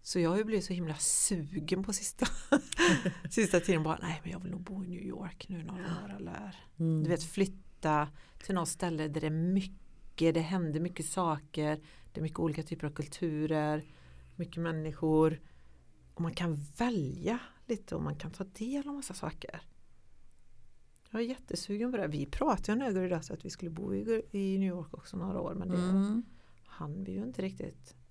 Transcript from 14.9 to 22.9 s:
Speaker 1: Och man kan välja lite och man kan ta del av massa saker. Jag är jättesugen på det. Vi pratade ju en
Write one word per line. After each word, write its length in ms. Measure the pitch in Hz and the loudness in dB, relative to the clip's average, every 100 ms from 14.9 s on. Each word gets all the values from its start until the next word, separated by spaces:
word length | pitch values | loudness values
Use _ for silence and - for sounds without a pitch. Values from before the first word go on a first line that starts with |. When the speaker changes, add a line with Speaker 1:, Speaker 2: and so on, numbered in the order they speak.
| 156 160 156 160 160 - - - - - - - | 0 4 8 6 4 -8 -20 -20 -20 -20 -20 -20
Speaker 1:
Och 60 | - | -4
man 140 | 165 | -4
kan 200 | - 175 147 143 - | 0 0 0 -4 -2
välja 600 | 240 220 135 135 156 240 - - - | 0 2 -2 -2 -2 -2 -4 -20 -6
lite 280 | 226 - - | -4 -2 -4
och 60 | |
man 140 | 151 147 | -2 -4
kan 140 | 156 | -8
ta 140 | - | -8
del 440 | 190 - 220 285 285 | -10 -6 -4 -2 -4
av 60 | |
massa 200 | 285 269 | -6 -8
saker. 460 | 196 156 - - - - - - - - - - - - - - - - - - | -6 -6 -6 -10 -12 -14 -20 -20 -20 -20 -18 -20 -20 -20 -18 -18 -20 -20 -20 -8
Jag 120 | 220 | -4
är 40 | 233 | -2
jättesugen 640 | 254 - - - 202 240 | -4 -6 -6 -4 -4 -2
på 40 | 247 | -2
det. 80 | 156 | -2
Vi 200 | 147 143 | -2 -2
pratade 460 | - - 208 - | 0 2 2 2
ju 0 | |
en 100 | 220 269 | 0 2